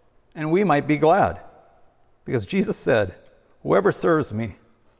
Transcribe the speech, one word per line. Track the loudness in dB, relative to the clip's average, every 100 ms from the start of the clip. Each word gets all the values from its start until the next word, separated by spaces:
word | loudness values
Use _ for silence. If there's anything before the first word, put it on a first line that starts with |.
| _ _ _
and | -10 -2
we | 0
might | 2 0 0
be | 2
glad. | 4 4 2 -2 -14 -20 _ _ -20 _ _ _
Because | -6 -6 -2
Jesus | -2 -2 -2
said, | 0 0 0 -6 -20 _ _ _
"Whoever | -2 0 2
serves | 0 0 0 -2
me, | -6 -8 -12 _ _ _